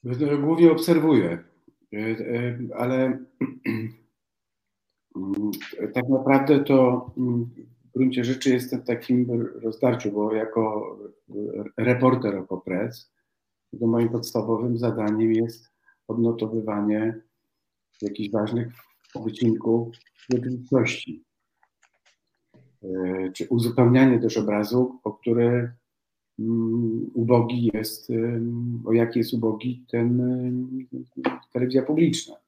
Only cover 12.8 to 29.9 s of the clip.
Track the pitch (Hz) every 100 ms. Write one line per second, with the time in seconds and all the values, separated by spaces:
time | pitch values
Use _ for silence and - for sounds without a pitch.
12.8 | 113 117 _ _ _ _ _ _ _ 110
13.8 | 117 117 113 120 120 117 107 110 120 117
14.8 | 120 110 104 107 110 110 117 - _ _
15.8 | _ _ - 117 113 117 110 113 107 104
16.8 | 104 107 113 113 _ _ _ _ _ _
17.8 | _ _ 104 101 98 107 110 120 120 -
18.8 | _ _ _ 120 110 107 120 110 113 117
19.8 | 117 - _ _ - 123 127 127 - 131
20.8 | 101 - - 80 _ _ _ _ _ _
21.8 | _ _ _ _ _ _ _ - _ _
22.8 | 95 92 92 92 92 - - 117 113 123
23.8 | 120 127 131 117 113 110 104 104 104 123
24.8 | 123 - 107 - 120 117 120 123 120 120
25.8 | _ _ _ _ _ - 110 113 113 117
26.8 | 117 113 - 123 117 120 117 123 117 107
27.8 | 110 - - 113 117 117 117 120 120 117
28.8 | 110 113 117 123 113 117 113 107 127 123
29.8 | -